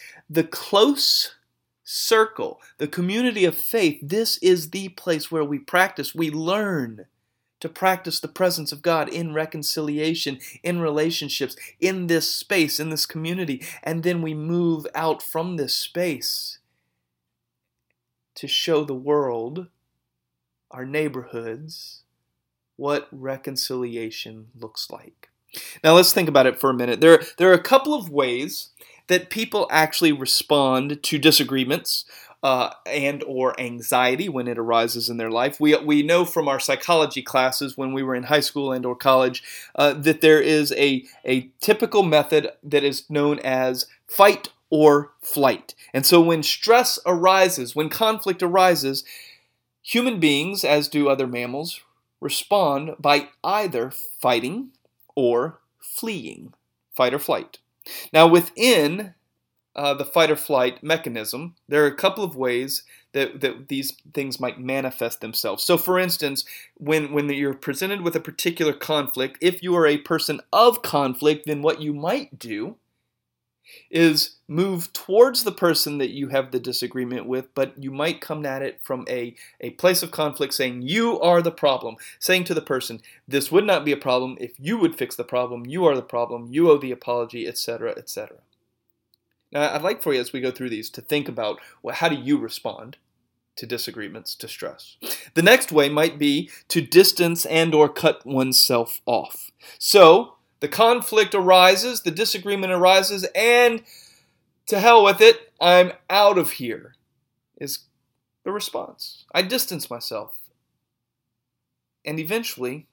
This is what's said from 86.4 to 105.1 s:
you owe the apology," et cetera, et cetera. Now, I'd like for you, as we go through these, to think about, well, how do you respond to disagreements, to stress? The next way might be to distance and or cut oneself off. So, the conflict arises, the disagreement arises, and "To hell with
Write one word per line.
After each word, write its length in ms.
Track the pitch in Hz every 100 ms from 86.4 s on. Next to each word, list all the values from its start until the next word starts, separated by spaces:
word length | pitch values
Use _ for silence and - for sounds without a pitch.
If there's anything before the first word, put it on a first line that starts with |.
| 120
you 220 | 135 170
owe 80 | 147
the 140 | 135
apology," 520 | 120 - 120 117 120
et 140 | 110 120
cetera, 340 | - 117 113 -
et 120 | -
cetera. 300 | - 104 110 _ _ _ _ _ _ _ _ _ _ _
Now, 220 | 139 147
I'd 80 | 147
like 200 | 165 220
for 100 | 165
you, 80 | 131
as 120 | 120
we 80 | 135
go 100 | 127
through 200 | 127 127
these, 200 | 110 107
to 100 | -
think 280 | - 147 143
about, 320 | 117 107 - - _
well, 120 | -
how 140 | - 165
do 80 | 143
you 200 | 123 147
respond 600 | 113 - 117 98 117 - _ _ _ _ _
to 120 | - 117
disagreements, 680 | 120 - 113 101 104 -
to 140 | - -
stress? 480 | - 80 - - _ - - -
The 80 | -
next 300 | 175 254 -
way 160 | 151 143
might 300 | 147 165 151
be 320 | 147 143 143 - -
to 120 | 175
distance 640 | 139 170 185 - 175 170 -
and 280 | 165 165
or 140 | 156 147
cut 380 | - 160 - 123
oneself 760 | 135 131 127 - 123 117 - -
off. 440 | 117 - - - _ - -
So, 560 | - 403 165 185 240 - _ _
the 80 | 147
conflict 640 | 165 226 247 - 214 202
arises, 680 | 202 185 185 185 190 233 240
the 80 | 175
disagreement 640 | 160 214 202 190 202 190
arises, 540 | 180 180 190 190 202 185
and 480 | 185 226 240 240 226 - - - _ _ _ _ _ -
"To 140 | 202
hell 240 | 220 233
with 160 | 202